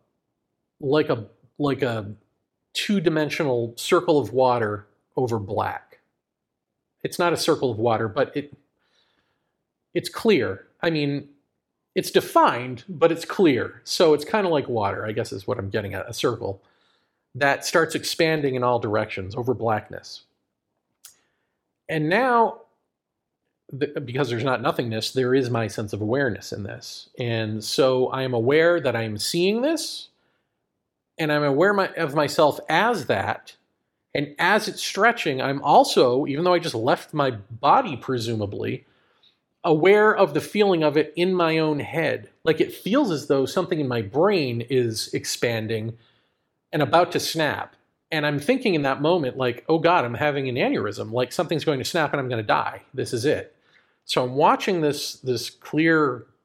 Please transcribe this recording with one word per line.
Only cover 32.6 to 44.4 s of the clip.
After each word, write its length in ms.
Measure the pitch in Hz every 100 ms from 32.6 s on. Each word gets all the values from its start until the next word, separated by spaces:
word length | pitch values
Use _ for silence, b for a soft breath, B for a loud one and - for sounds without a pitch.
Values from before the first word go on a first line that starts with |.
| -
as 360 | 165 220 214 117
that. 480 | 104 98 - - - _ _ _ _ _ 143
And 200 | 147 -
as 280 | 170 208 208
it's 140 | -
stretching, 580 | - 196 226 233 160 131
I'm 200 | 131 139
also, 640 | 143 196 285 196 131 123 151
even 180 | 139
though 100 | 180
I 60 | 175
just 160 | 160 113
left 380 | 120 165 -
my 180 | 151 135
body, 640 | 110 - 113 143 220 240 123
presumably, 880 | - 127 113 110 101 104 110 127 b b b b b b _ _
aware 520 | 175 156 185 208 214 185
of 180 | 180
the 80 | 147
feeling 420 | - 208 202 170
of 140 | 151 147
it 160 | - -
in 200 | 180 185
my 240 | 165 160
own 200 | 156 147
head. 500 | 101 151 151 117 101 _
Like, 160 | 160 156
it 140 | -
feels 380 | - 185 262 247
as 160 | 151 -
though 180 | 135 131
something 340 | 190 180 160
in 80 | 135
my 140 | 120
brain 600 | 101 131 196 196